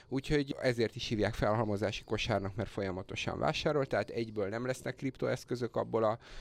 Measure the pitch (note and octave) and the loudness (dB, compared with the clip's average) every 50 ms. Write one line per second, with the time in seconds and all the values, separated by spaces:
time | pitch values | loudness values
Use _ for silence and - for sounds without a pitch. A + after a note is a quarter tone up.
0 | - - - C3+ - - D#3 D3 C#3+ C#3 - - - C3 A#2+ A#2 A2+ G#2 - A#2+ | -8 -4 -4 -2 0 2 2 2 2 0 -2 0 2 2 4 4 2 0 0 -2
1 | - - A#2+ G#2+ G2+ G2+ G#2+ - A#2+ G#2+ G#2+ A#2 A2+ G#2+ G2+ G2 G#2 G2+ G#2 - | -4 0 2 2 2 2 2 2 2 4 4 4 4 2 2 0 0 0 -2 -4
2 | - - A2 G#2 - A2+ A2 G2 G2 F#2+ G2 G2+ G2+ - - A2 G2+ F#2+ F2+ F#2 | -4 -4 -4 -2 0 0 0 0 0 -2 -4 -4 -4 -4 -4 -4 -2 -2 -2 -4
3 | G2 - - - - - F2 - - D3 D#3 - - E3 D3 D3 C3+ - - G#2 | -6 -8 -8 -6 -4 -4 -2 2 2 2 2 2 0 2 2 2 0 2 0 0
4 | G#2 - - A#2 A#2 A2+ G#2+ G#2+ G2 G2 G#2+ A#2 B2 B2+ B2+ - - - B2 - | 0 0 -2 -4 -4 -2 -2 -2 -2 -2 -2 -2 -2 -4 -4 -4 -4 -8 -6 -4
5 | C3+ C3 - - B2+ B2 B2 B2+ - - B2+ A#2+ B2 A2 - A#2 A2 A#2 A#2 A2+ | -4 -4 -2 -2 0 0 0 -2 -4 -4 -4 -2 -2 -2 0 -2 0 0 2 4
6 | A2+ G#2+ A2 - - - - - | 4 4 2 0 -4 -12 -14 -14